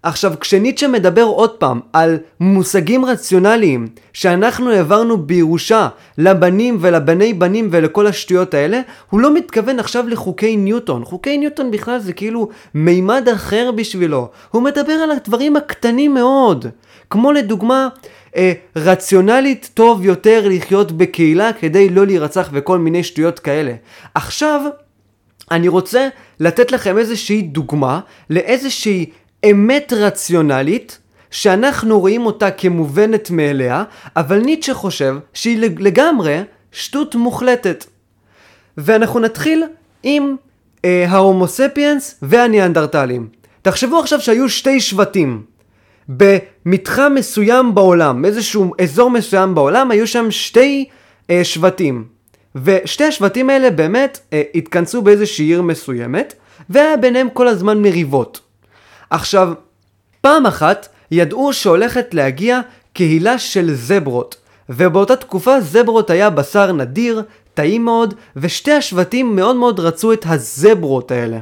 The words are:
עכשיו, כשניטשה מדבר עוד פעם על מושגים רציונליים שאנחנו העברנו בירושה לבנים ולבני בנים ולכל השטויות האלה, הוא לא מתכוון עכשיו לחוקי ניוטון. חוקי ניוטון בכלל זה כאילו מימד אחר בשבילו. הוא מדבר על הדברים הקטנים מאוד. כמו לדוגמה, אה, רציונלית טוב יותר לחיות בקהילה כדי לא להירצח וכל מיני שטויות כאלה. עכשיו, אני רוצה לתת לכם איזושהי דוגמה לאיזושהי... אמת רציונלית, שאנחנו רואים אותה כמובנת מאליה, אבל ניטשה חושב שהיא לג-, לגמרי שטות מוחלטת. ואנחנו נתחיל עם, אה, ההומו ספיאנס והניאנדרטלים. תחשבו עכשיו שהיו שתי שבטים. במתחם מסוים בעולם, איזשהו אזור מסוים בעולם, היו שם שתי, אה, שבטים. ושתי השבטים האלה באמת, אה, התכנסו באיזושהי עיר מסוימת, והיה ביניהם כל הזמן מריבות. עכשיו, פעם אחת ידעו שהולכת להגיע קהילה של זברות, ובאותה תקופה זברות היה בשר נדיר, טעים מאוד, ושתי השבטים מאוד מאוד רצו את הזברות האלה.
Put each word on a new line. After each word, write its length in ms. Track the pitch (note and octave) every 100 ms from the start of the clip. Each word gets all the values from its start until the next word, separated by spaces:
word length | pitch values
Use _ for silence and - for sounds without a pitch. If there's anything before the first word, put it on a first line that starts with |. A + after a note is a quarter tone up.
| E3
עכשיו, 280 | - G3 D#3+
כשניטשה 480 | - G3 A#3 C4 C#4+
מדבר 340 | A#3+ F3+ E3+
עוד 280 | A#3 - A3+
פעם 300 | A3+ C#3+ A#2+ -
על 240 | D#3+ E3 D#3+ - _
מושגים 680 | F#3 G3 F#3 G3 E3 B3+ B3+
רציונליים 800 | A#3+ - F#3 G3 A#3 G3 B2+ A2+ - _
שאנחנו 580 | - F#3+ F3 A3 A#3+ B3
העברנו 460 | G#3 D3+ G#3 A#3 A3
בירושה 720 | D3 F3+ D#3+ E3+ - A3 D#3 - _ -
לבנים 600 | E3+ F#3+ F3+ F#3 B3 A3+
ולבני 520 | F3+ E3 C#3+ E3+ A3
בנים 340 | F#3+ F3+ G#3+ G#3+
ולכל 360 | E3 D#3 G3 G3+
השטויות 460 | - - F#3 F#3
האלה, 280 | C#3+ D3 A#3+ B3+ - _
הוא 100 | G3
לא 140 | C#4
מתכוון 460 | D4+ F4 A3+ G#3+ B3+
עכשיו 280 | G3+ A#3+ A#3
לחוקי 500 | A3+ F#3+ F#3 G#3+ G#3+
ניוטון. 480 | G3 A#3 A#3 B2 A#2+
חוקי 320 | F#3 C#4 C#4+
ניוטון 340 | D4 D4 C4
בכלל 280 | G#3 A#3 B3
זה 140 | G3
כאילו 360 | E3+ G#3 A#3 G#3 - -
מימד 560 | D3+ E3 F3+ F#3 B3+ B3
אחר 380 | G#3 - G#3 B3 A3
בשבילו. 540 | A3 F#3+ E3+ C#3 A#2+ _ _
הוא 100 | A3
מדבר 320 | C4 C#4+ C#4+
על 180 | D#4+ D#4+
הדברים 440 | C#4+ - A3+ C#4+ D4
הקטנים 580 | D4 - A#3 A#3+ D4
מאוד. 520 | C4+ A#3+ C4+ A#3+ C#3+ A2 - _ - _
כמו 220 | G3+ C4+
לדוגמה, 580 | D4 G#3 G#3+ A3 C4 C4 B3+ - - _ -
אה, 180 | F#3 E3+ _ D#3+
רציונלית 960 | D#3+ F#3 - F#3+ F#3+ B3 C4+ C4 -
טוב 320 | - A3+ A3+ F#3+
יותר 420 | G3 G#3+ A3+ G3+
לחיות 420 | F3+ - G3 F#3
בקהילה 640 | E3 F3+ F3 D#3+ E3 A3+
כדי 360 | A3 D#3+ F3 G3
לא 160 | F3+ G3+
להירצח 440 | F#3 D3+ F#3+ E3+
וכל 260 | C#3 C#3 F#3
מיני 240 | D#3+ E3+
שטויות 360 | E3+ - E3 E3+
כאלה. 340 | - D3 C#3+ A#2+ _ - - -
עכשיו, 460 | - - D4+ D4 D4 C#4+ _ _ _ _ _ _ -
אני 160 | E3+ F3
רוצה 400 | F3+ F#3 A#3+ C4+ - - _
לתת 320 | D#3+ E3+ A#3+
לכם 260 | A3+ G3+ G3
איזושהי 440 | A3+ A3 - G#3+
דוגמה 580 | F3 C#3+ C3 D3 C3 D3+ - _ _
לאיזושהי... 760 | D#3+ F#3 B3 C4+ - G#3+ F#3 D#3+ _ _ _ G#3
אמת 420 | G3+ G#3+ C#4+ C#4+
רציונלית, 1040 | A3+ G#3 G3+ - E3+ D3+ C3+ C#3 A#3 - - _ _ _
שאנחנו 680 | - G#3 F#3+ C4 - A3+ G#3+
רואים 260 | F#3 A3+ A#3
אותה 260 | G#3 G3
כמובנת 800 | F#3 F#3 E3+ D3+ D3 G#3+ A3 G#3+
מאליה, 520 | E3+ D3 C#3 B2+ C3+ G#3+ - - D#3+
אבל 220 | D3 G3+
ניטשה 360 | B3 D#4 C4+
חושב 420 | C4 G3 - C3+ C#3 -
שהיא 240 | - A#3 A3+
לג-, 240 | A3+ D#3+
לגמרי 600 | G3 F3+ D#4 C#4+ D#3+ D3+ G#3 _ _
שטות 440 | - - C#4+ D4 A#3
מוחלטת. 680 | A#3 - B3 B3 F#3+ D#3 - _ _ _ _ _ _ _ _ -
ואנחנו 420 | D3 A3 A3+ A#3+
נתחיל 440 | A3+ A3 D4+ D#4+ D#4+ - _ _
עם, 320 | B3+ D4 C#4 C4+ _ _ _ _ F3+
אה, 200 | F3+ F3
ההומו 380 | F#3+ G3 F#3+ F3+
ספיאנס 720 | - C4+ C#4+ D4 C#4+ - -
והניאנדרטלים. 1040 | C#3 A#3 A#3+ G#3+ F#3 E3 D3+ D#3 C3 B2 A2+ _ _ _
תחשבו 380 | F#3+ - - E4
עכשיו 220 | D#4 D4
שהיו 280 | A#3+ A#3 C4
שתי 300 | - C4+ C4+
שבטים. 640 | - G3 G3 G3 C#3+ A2+ G#2+ _ _ _ _ _ -
במתחם 1040 | B2+ G3 G3 - _ E3+ F#3 - - C#4+ C#4
מסוים 600 | - G#3+ G#3 B3 B3 G3+
בעולם, 500 | F#3+ F3 D3+ B2 E3+
איזשהו 480 | G#3+ G#3 G#3+ F#3 -
אזור 280 | D#3 D3+ B3
מסוים 460 | A#3+ A#3 F#3+ F#3+ E3+
בעולם, 360 | C#3 G#3+ C4
היו 160 | G#3+ A3+
שם 240 | B3 A3+
שתי, 540 | - - A3+ C#4 C#4 C4+ _ _ _ -
אה, 140 | E3+
שבטים. 600 | C#3 D#3+ F3+ F#3 D#3+ B2 A2+ _ _ _ _ C3+
ושתי 480 | C3+ F#3+ D#3 -
השבטים 460 | D4+ D4+ G3 A#3 C4
האלה 200 | C4+ B3+
באמת, 500 | D#3+ D#3+ A3+ C4+ - _
אה, 80 | D3+ D3 E3
התכנסו 460 | E3 F3+ E3+ B3
באיזושהי 440 | G3+ G#3 G#3 - D3+
עיר 160 | E3+
מסוימת, 720 | F3 D#3 - B2 A#2+ D#3 C#4+ - _ _ -
והיה 280 | A3 D4+ D#4
ביניהם 320 | B3 B3 B3+
כל 180 | B3+ B3
הזמן 340 | G3+ G3+ G#3+
מריבות. 580 | G#3 E3+ D3 C3+ A#2 - _ _ _ _ _ _ _
עכשיו, 440 | E3 - G3 F#3 E3 _ _ _ _ _ _
פעם 240 | C4+ D#4 A#3+
אחת 420 | - D#3 G3+ - _ _
ידעו 420 | E3 D#3+ A3 C#4
שהולכת 600 | C4 G3+ E3+ A#3 B3 B3
להגיע 460 | E3+ C3+ C3 G#3+ B3+ A#3+ _ _
קהילה 440 | - E3+ D#3+ F#3+ B3
של 360 | - G3 E3+
זברות, 640 | C3+ A#2+ G3 C#3 B2 - - _ _ -
ובאותה 460 | B2 F3+ E3+ G3 B3+
תקופה 460 | - F#3 B3+ C4+
זברות 480 | E3 G3+ A#3+ A3+ G#3+
היה 200 | F3 G#3
בשר 420 | D#3 C#3 G#3 G3
נדיר, 500 | E3+ B2 D3 A#3+ A3 G#3+ _ _
טעים 320 | - D3 A3+ A#3
מאוד, 280 | A#3 A3+ - _ C#3
ושתי 360 | E3 - C#4
השבטים 640 | D4 - F3+ F3+ B3 B3+ G3
מאוד 200 | G3+ B3+
מאוד 240 | A#3+ F#3
רצו 340 | E3 E3 A3+
את 120 | A3 E3
הזברות 800 | D#3 A#2 C3 G3 G#3+ C#3+ C3+ B2
האלה. 260 | B2 A#2 A2+